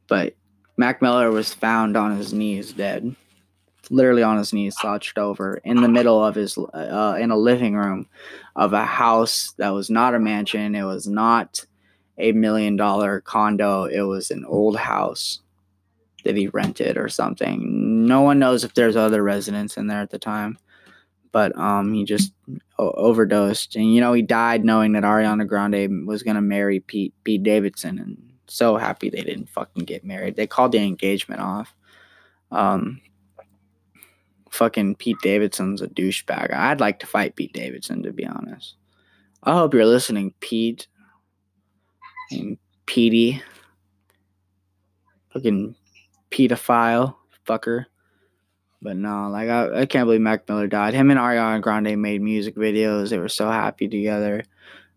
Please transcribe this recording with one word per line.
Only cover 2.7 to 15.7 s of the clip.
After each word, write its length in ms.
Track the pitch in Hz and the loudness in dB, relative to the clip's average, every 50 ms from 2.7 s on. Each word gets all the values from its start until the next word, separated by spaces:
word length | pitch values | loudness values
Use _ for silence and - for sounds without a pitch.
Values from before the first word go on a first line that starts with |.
| - | -8
dead. 440 | - 98 98 - - - 123 131 - _ _ _ _ _ _ _ _ _ _ _ _ _ - | -6 -4 -4 -4 -4 -6 -8 -10 -12 _ _ _ _ _ _ _ _ _ _ _ _ _ 0
Literally 320 | 127 131 131 127 123 120 113 | 2 4 6 6 6 6 4
on 160 | 110 110 104 | 4 2 0
his 140 | 104 - 113 | 0 -2 -2
knees, 240 | 104 101 101 - - | -2 -2 -4 -4 -6
slouched 400 | - 104 104 104 - - - 107 | -4 -4 -4 -4 -6 -6 -6 -4
over 380 | 104 104 98 - 98 95 98 - - | -4 -4 -4 -4 -6 -6 -6 -6 -2
in 180 | - 120 120 120 | 0 2 4 6
the 60 | 117 | 6
middle 360 | 117 120 120 120 113 110 107 | 6 6 6 6 6 6 4
of 100 | 107 104 | 2 2
his, 220 | 107 104 98 - | 0 -4 -4 -4
uh, 600 | - - - - 80 78 - 78 104 107 104 90 87 | -6 -8 -8 -8 -10 -8 -6 -2 -2 0 0 0 0
in 100 | 117 117 | 0 0
a 60 | 113 | 2
living 380 | 107 110 120 123 123 123 107 101 | 4 4 4 4 4 2 0 0
room 340 | 104 101 98 95 98 - - _ - - - - - - - _ | 0 0 -2 -2 -4 -8 -12 _ -20 -20 -20 -20 -20 -20 -14 _
of 160 | - 107 98 104 | 0 0 2 2
a 120 | 104 113 | 0 0
house 680 | - - - 120 117 113 113 113 113 - - - - - - | -2 0 0 2 4 4 4 2 0 -2 -4 -6 -8 -6 -4
that 120 | 104 101 | -4 -2
was 200 | 98 101 95 - | -2 -4 -4 -2
not 240 | 110 113 120 127 120 | 0 2 2 4 2
a 40 | 117 | 2
mansion. 540 | 107 107 107 104 101 - - 107 104 104 104 | 2 0 0 -2 -2 -4 -4 -4 -4 -4 -4
It 100 | 104 98 | -4 -4
was 240 | 95 95 95 - 101 | -4 -6 -6 -6 -6
not 580 | 101 107 110 113 117 117 - - - - - _ _ _ _ _ _ _ _ _ _ | -2 0 2 4 2 2 0 -2 -8 -12 -14 _ _ _ _ _ _ _ _ _ _
a 160 | - 95 113 110 | -2 0 2 2
million 440 | 110 110 107 107 110 107 104 104 | 4 2 2 2 0 0 0 0
dollar 440 | 98 104 104 98 101 104 98 101 92 | 0 0 0 0 0 0 0 -2 -4
condo. 640 | - - - 107 104 107 104 98 104 101 98 95 92 | -6 -4 0 0 2 2 2 2 2 2 2 0 0
It 180 | 64 71 101 101 | -2 -2 -2 -2
was 280 | 95 95 95 90 - | -2 -4 -4 -6 -8
an 140 | - - - | -8 -10 -6
old 320 | 62 85 101 107 107 104 | -2 0 2 2 2 2
house 640 | 107 - 113 - - - - - - - - - - _ _ _ _ _ _ | 0 -2 -2 -2 -2 -2 -4 -4 -6 -8 -8 -10 -10 _ _ _ _ _ _